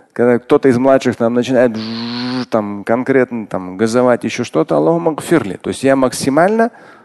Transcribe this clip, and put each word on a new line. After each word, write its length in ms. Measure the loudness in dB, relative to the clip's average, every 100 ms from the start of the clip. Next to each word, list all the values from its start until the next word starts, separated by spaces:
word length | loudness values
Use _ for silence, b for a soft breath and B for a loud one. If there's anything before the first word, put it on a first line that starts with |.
| b
когда 240 | 0 2 2
кто-то 320 | 2 2 4
из 80 | 4
младших 380 | 4 4 2 0
там 180 | 0
начинает 400 | 0 0 2 2
бжжж, 720 | 0 -8 -8 -8 -8 -6 -6 -4
там, 380 | -4 -4 -6
конкретно 640 | -2 -2 0 0 0 -4 -6
там, 280 | -8 -6 -4
газовать, 480 | -2 2 2 2
еще 200 | -2 -6
что-то, 320 | -4 -2 0 0
"Аллахумма 380 | 0 0 -2
гфирли". 440 | -4 0 0 0 -8
То 140 | -8
есть 120 | -2
я 120 | 0 2
максимально 760 | 0 -2 -2 2 2 2 -2 B B B